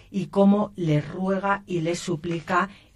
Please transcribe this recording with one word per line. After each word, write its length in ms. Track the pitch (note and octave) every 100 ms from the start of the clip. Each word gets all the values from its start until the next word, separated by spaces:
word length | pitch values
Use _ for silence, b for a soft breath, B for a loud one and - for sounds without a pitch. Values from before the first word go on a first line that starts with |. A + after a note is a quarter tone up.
| B
y 180 | G3 D#3
cómo 440 | G3 G3+ G3+ G#3
le 280 | - D#3+ D3
ruega 600 | - F3 F#3 G3 G3 G3+ G3+
y 160 | F3
le 140 | D#3+ E3+
suplica 760 | - E3+ F3 E3 D3+ F#3+ F#3+ B B